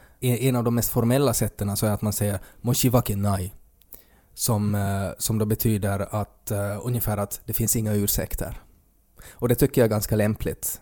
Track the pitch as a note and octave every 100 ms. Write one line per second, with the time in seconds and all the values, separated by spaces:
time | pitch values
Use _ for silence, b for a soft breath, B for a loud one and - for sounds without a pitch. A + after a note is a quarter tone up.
0 | b b B2+ A#2 C3 B2 A#2 A#2+ A#2 B2+
1 | A#2 C3 C3+ A2 G#2+ - G2+ G2+ G#2+ G2+
2 | G#2+ G2 G#2 G2 B B A#2 C3 C3 A#2+
3 | - G2+ G2+ F#2 F#2 - - _ _ B
4 | B B B - - G#2+ G#2 G#2 G2 G2
5 | F#2+ - - A2 G#2+ A2 A#2+ G#2+ G2+ G2
6 | F#2+ G#2+ G2+ _ - G2+ G2+ G#2 B2 B2
7 | A2+ G#2 G2+ - - - A2 A#2 A2 G#2
8 | G2+ - E2 - - - - _ _ _
9 | _ - B B A#2+ B2 C#3+ - A2+ G#2
10 | - G#2+ G#2 G#2+ - - - -